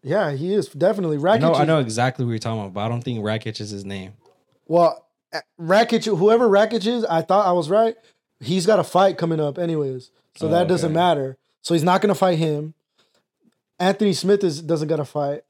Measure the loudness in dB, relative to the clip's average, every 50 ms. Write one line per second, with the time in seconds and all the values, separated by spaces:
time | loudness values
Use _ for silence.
0 | _ -2 -2 -2 -2 -2 -4 -4 -4 -2 -2 -2 -2 -4 -4 -2 0 0 0 0
1 | -2 -2 -2 -2 0 0 2 2 2 2 2 2 2 2 2 0 0 -2 -2 0
2 | -2 -2 -2 -2 -4 -4 -4 -4 -4 -6 -6 -6 -6 -8 -6 -6 -4 -4 -4 -6
3 | -6 -6 -6 -4 -4 -4 -4 -4 -6 -10 -10 -10 -12 -12 -12 -12 -10 -10 -10 -12
4 | -12 -14 -18 _ _ _ _ _ _ _ _ _ _ 0 2 4 4 4 2 -2
5 | _ _ _ _ _ _ -14 -14 -14 _ _ -12 -2 2 4 4 4 4 0 0
6 | 0 0 0 2 4 4 4 4 4 4 4 4 4 2 0 -2 -2 -2 -2 -2
7 | -2 0 -2 -2 0 2 2 2 2 2 0 0 0 0 2 2 2 0 -2 _
8 | _ _ _ _ _ _ _ _ -6 -2 -2 0 2 2 2 2 2 0 2 2
9 | 2 2 2 0 -2 -2 -2 -2 -2 -4 -4 -4 -4 -4 -2 -2 -4 -4 -6 -10
10 | -14 _ _ _ _ _ _ -6 -2 0 2 2 2 2 0 0 0 0 0 2
11 | 2 2 2 0 -2 -6 -8 _ _ _ _ _ _ 0 0 2 4 2 2 2
12 | 2 0 2 2 2 2 2 0 0 -2 -2 -4 -6 -10 -14 _ _ _ _ _
13 | _ _ _ _ _ _ _ _ _ _ _ _ _ _ _ _ 0 0 2 2
14 | 2 0 0 0 2 2 2 2 2 -2 -2 -4 -4 -4 -2 -2 0 -2 -2 -4
15 | -4 -4 -4 -4 -4 -2 -4 -6 _